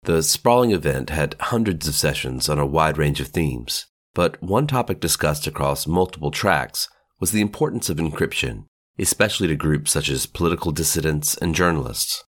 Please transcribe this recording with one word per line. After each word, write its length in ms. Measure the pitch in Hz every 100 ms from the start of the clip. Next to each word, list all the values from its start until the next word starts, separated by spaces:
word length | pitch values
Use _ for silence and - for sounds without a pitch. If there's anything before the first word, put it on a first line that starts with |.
The 180 | - 82
sprawling 500 | 78 - 120 120 123
event 380 | 95 73 67 65
had 280 | 78 73 -
hundreds 480 | - 117 107 82 76
of 80 | 73
sessions 540 | 76 71 65 64 69
on 100 | 73
a 60 | 71
wide 320 | 78 78 76
range 240 | 73 71
of 80 | 69
themes, 560 | - 78 62 60 - - _ _
but 300 | - 87 -
one 240 | 90 104 147
topic 320 | 127 113 95
discussed 480 | 82 - 76 76 -
across 400 | - 71 71 76
multiple 440 | 87 92 - 73
tracks 580 | - 104 78 62 - - _ _ _
was 100 | 92
the 80 | 107
importance 500 | 104 101 151 117 -
of 60 | 78
encryption, 680 | 82 73 80 - 64 52 - _ _ -
especially 480 | 92 - 107 - 92
to 80 | 76
groups 360 | 78 76 73
such 180 | 78 73
as 160 | 65 -
political 480 | - 85 82 85
dissidents 640 | 78 80 82 78 76 - -
and 180 | 87 82
journalists. 720 | 87 80 60 - - - -